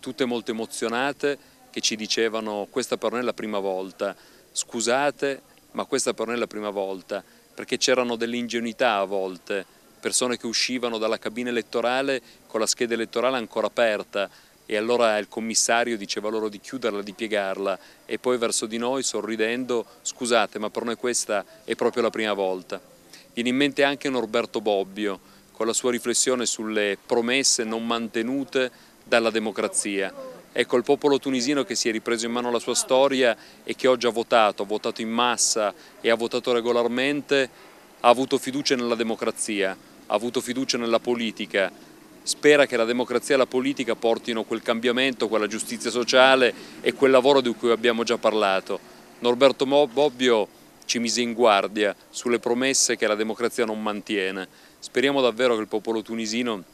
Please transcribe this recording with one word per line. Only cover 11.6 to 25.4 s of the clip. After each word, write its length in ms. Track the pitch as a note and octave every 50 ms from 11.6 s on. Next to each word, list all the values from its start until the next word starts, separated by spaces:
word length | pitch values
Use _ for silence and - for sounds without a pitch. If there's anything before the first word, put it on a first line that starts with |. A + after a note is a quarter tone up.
| G#2+ - - A#2+ A2+ A#2 B2 C3 C3+ C#3 C3+ B2+ - - - - _ _
con 120 | - A2+
la 60 | A2
scheda 280 | G#2 - - B2 A#2 A#2
elettorale 440 | A2+ A2+ G#2 - A#2+ A#2 B2+ C3+ B2+
ancora 300 | A2+ G2+ - A#2 G#2+ G#2
aperta 640 | - - A#2+ A2+ G#2+ G2+ F2+ _ - G2+ G2 F#2 - - - _ _ _ _
e 100 | _ A2
allora 420 | G#2+ G#2+ A2+ B2 A#2+ A#2+ A2+ G#2+ G#2+
il 120 | G#2 -
commissario 680 | - - A2 A2+ A2 - - - A#2 A#2 A#2+ A#2+ A#2
diceva 320 | G#2+ G2+ F#2 - A2 G2+ G#2+
loro 220 | A2 A2 G#2+ G#2+
di 100 | G#2 G2+
chiuderla, 420 | _ - - C3 A#2+ A#2 G#2 G2+
di 120 | G2+ G#2+ G2
piegarla 680 | - A#2 A2 G#2 G#2 G2+ F#2+ F#2+ F#2+ G2 G2 F#2+ F2+ - - - _ _
e 140 | _ - A2
poi 180 | _ B2+ B2 B2
verso 280 | A2+ A2+ G#2 - -
di 120 | A2+ A2 A#2
noi, 260 | A#2+ A#2+ C3 C3+ B2
sorridendo: 840 | - - G#2+ G2+ G#2 A2+ A2 A2 A2+ A#2 B2 C3 B2 B2 A#2 G#2+ - - -
"Scusate, 580 | _ - - - C3 A#2 A#2+ A#2 G#2+ F#2+ - G#2+
ma 100 | G#2+ G#2
per 140 | - - -
noi 120 | - A#2
questa 500 | - - B2 A#2+ - - - A2 G2+ F#2 - - - -
è 120 | - A2+
proprio 280 | - B2 A#2+ G#2+ B2+ A#2
la 60 | A2+
prima 240 | G#2+ A2 A2 G#2+ G#2
volta". 480 | G2 G2 F#2 F#2 F#2 F2+ - - F#2+ - - - - - - - - - - _
Viene 140 | - A#2 B2
in 80 | B2
mente 280 | C3 C#3+ C#3+ C3+ - C#3
anche 260 | C#3 C#3+ C3+ - D3
Norberto 500 | C3 B2+ A#2 G#2+ G#2+ A#2+ A2+ A2 - B2
Bobbio, 580 | G#2+ A2 G#2 G2 F#2+ F#2 F#2+ G2+ G#2 G2+ G2 F#2 _ - - -